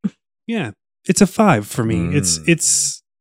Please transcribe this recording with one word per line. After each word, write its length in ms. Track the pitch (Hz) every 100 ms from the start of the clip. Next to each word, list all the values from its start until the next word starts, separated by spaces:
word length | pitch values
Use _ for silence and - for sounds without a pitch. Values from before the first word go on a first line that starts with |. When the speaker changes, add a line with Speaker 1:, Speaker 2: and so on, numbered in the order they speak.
| - - _ _ -
Speaker 1:
Yeah. 240 | 226 120 - _ _ -
It's 160 | 180
a 60 | 190
five 400 | - 214 120 104
for 160 | -
me. 320 | 110 87 85 147
It's, 240 | 87 82
Speaker 2:
Mm. 40 | 156
Speaker 1:
it's, 560 | 165 - - - - _ _